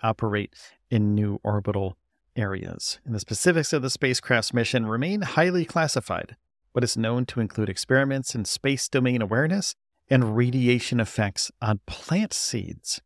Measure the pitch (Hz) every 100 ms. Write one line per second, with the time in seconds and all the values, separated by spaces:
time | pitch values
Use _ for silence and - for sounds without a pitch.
0 | 113 - 110 104 101 - - _ - 117
1 | 104 104 104 - 104 104 101 101 95 -
2 | _ _ _ - 101 95 - 50 - -
3 | - 107 - 107 180 165 143 151 131 -
4 | 131 123 - 117 - 123 113 123 110 113
5 | 160 208 156 - 180 180 160 165 156 127
6 | - 85 85 - _ _ _ 123 120 117
7 | 113 123 127 120 107 - 104 95 - 131
8 | 139 135 127 120 98 - 139 135 - 135
9 | 127 123 98 113 156 196 - - _ _
10 | - 131 113 110 123 131 123 123 - 120
11 | 107 - 101 - - - 107 104 - -
12 | - 180 214 - - 113 92 - - -